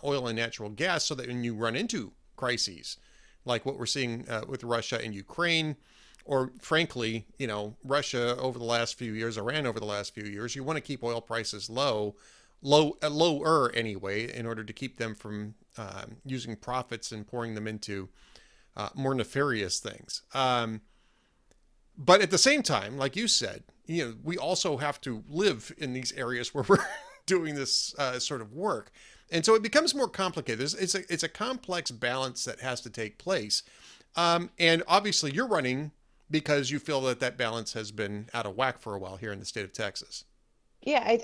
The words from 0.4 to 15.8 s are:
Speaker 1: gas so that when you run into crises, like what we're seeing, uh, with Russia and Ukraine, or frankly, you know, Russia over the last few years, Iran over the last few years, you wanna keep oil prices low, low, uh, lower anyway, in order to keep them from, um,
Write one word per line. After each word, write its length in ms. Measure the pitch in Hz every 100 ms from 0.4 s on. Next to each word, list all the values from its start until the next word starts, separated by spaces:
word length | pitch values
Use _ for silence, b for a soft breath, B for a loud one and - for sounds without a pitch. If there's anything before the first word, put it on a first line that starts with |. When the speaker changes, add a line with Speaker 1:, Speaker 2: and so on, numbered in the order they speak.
| 117 - 107
Speaker 1:
gas 340 | 104 180 165
so 100 | -
that 120 | 135 120
when 180 | 123
you 100 | 120
run 220 | 110 113 127
into 360 | 233 190 95 - _ -
crises, 600 | 127 120 - 82 - - b b b b
like 220 | 127 117 131
what 120 | 139
we're 60 |
seeing, 420 | 117 143 120 117 -
uh, 120 | 113 107
with 160 | 131
Russia 340 | 120 117 - 117
and 120 | 113
Ukraine, 640 | 101 - - 170 165 156 147 b b b b
or 280 | - 135 131 -
frankly, 680 | - 160 165 127 113 113 - -
you 80 | 123
know, 300 | 104 104 107
Russia 500 | 127 143 139 123 120 123
over 200 | 131 120
the 60 |
last 320 | 117 117 113 -
few 160 | 120
years, 240 | 107 117 110
Iran 300 | 110 151 131
over 120 | 110
the 60 |
last 300 | 104 101 101
few 100 | -
years, 320 | 104 101 117 139
you 80 |
wanna 160 | 131 156
keep 240 | - 135
oil 160 | 117 117
prices 480 | - 113 107 107 92
low, 480 | 117 143 107 104 - b b b b
low, 340 | 139 151 156 -
uh, 80 | 151
lower 600 | 147 170 147 156 156 120
anyway, 580 | 117 113 98 98 104 120
in 120 | 120 117
order 180 | 110
to 80 | 107
keep 240 | - 131 -
them 180 | 113
from, 400 | 107 107 104 104 104 _
um, 400 | -